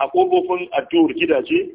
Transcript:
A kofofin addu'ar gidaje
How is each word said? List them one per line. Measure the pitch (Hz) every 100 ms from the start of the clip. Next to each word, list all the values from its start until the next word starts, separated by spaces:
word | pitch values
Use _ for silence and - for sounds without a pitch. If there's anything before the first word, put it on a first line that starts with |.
A | 139
kofofin | 175 185 180 180 180 175
addu'ar | 143 131 170 156
gidaje | 165 170 139 117 165 196